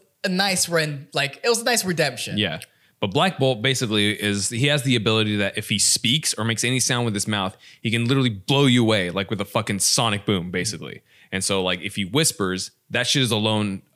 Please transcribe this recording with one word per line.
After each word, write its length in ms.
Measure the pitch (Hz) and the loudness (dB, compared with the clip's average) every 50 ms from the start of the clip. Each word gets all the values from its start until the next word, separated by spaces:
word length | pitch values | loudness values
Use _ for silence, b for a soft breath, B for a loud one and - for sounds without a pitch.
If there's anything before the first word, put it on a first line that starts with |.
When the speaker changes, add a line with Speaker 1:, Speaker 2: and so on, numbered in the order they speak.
| _ _ _ _ - | _ _ _ _ -4
Speaker 1:
a 60 | 202 | -2
nice 400 | 185 180 196 202 190 180 - 170 | 0 2 2 2 2 0 0 0
ren-, 400 | 170 165 156 151 147 139 143 - - | 2 0 0 0 -4 -8 -10 -6 -4
like, 280 | 151 143 139 - - - | -2 -2 -2 -4 -2 0
it 60 | 226 | 0
was 120 | 233 214 233 | 0 2 2
a 20 | |
nice 200 | 247 240 220 208 | 0 0 2 0
redemption. 540 | 185 175 156 156 139 127 110 - 107 92 98 | 0 0 0 0 0 0 -4 -8 -4 -2 0
Speaker 2:
Yeah. 220 | 104 90 76 82 - B B B B B B B | 0 -2 -2 -6 -10 B B B B B B B
But 100 | - 101 | -6 -2
Black 280 | 92 139 170 190 - - | 2 2 2 2 2 2
Bolt 200 | 135 131 131 107 | 2 2 2 2
basically 520 | 107 135 131 120 127 107 107 107 104 104 104 | 0 0 0 0 0 0 2 2 2 2 0
is, 380 | - 101 104 101 101 95 - | 0 0 -2 0 0 -2 -4
he 180 | 120 117 131 143 | -2 0 2 2
has 160 | 147 151 123 | 2 2 2
the 100 | 135 123 | 2 0
ability 420 | 113 104 113 110 110 110 107 104 | 2 2 2 2 2 2 2 0
that 220 | 104 101 98 - - | 0 0 -2 -2 -6
if 100 | 107 - | -4 -4
he 100 | 110 101 | -2 0
speaks 520 | - - - - - 110 127 160 156 - - | 2 2 0 2 2 0 0 0 0 -4 -4
or 100 | - 107 | -2 -2
makes 180 | 113 113 104 - | -2 -2 -2 -2
any 160 | 120 127 131 | 0 0 0
sound 260 | - - 131 120 120 | 0 0 0 0 0
with 80 | 117 101 | 0 -2
his 120 | 101 - | -2 -2
mouth, 300 | - 107 104 95 95 - B B B B B B | -2 -2 -2 -2 -4 -6 B B B B B B
he 80 | 120 | -2
can 140 | 107 117 117 | 0 0 0
literally 240 | 117 139 135 131 123 | 2 2 2 2 0
blow 360 | 110 95 - - 139 139 143 | -2 -4 -2 0 4 4 6
you 160 | 135 123 123 117 | 6 6 6 4
away, 280 | 110 110 104 90 87 | 4 4 2 2 0
like, 200 | 85 95 98 - | -2 -4 -4 -4
with 100 | 113 95 | -4 -6
a 40 | 101 | -6
fucking 360 | - - 117 110 - 110 98 | -4 -4 -4 -2 -2 -4 -2
sonic 440 | - - - - 123 113 101 98 - | 0 2 2 2 2 0 0 -2 0
boom, 260 | - 104 92 85 90 87 | 0 0 0 -2 -4 -4
basically. 500 | 92 90 110 - 80 76 64 - - _ b b b b b b | -4 -4 -4 -6 -8 -12 -14 -14 -16 _ b b b b b b
And 100 | 95 92 | -4 -2
so, 180 | - 101 98 92 | 0 0 0 0
like, 180 | 92 90 87 82 | 0 -2 -2 -4
if 140 | 98 - | -8 -6
he 80 | 107 101 | -6 -6
whispers, 640 | 87 101 147 160 156 - - 101 92 92 92 90 - - _ _ _ | -2 0 0 0 0 0 -2 -2 -2 -2 -4 -6 -8 -12 _ _ _
that 160 | - 120 123 | -2 -2 0
shit 140 | 120 - 147 131 | 0 2 2 2
is 80 | 113 113 | 2 0
alone 500 | 107 107 110 110 107 104 101 98 95 - _ _ | 0 0 0 0 0 0 -2 -4 -8 -12 _ _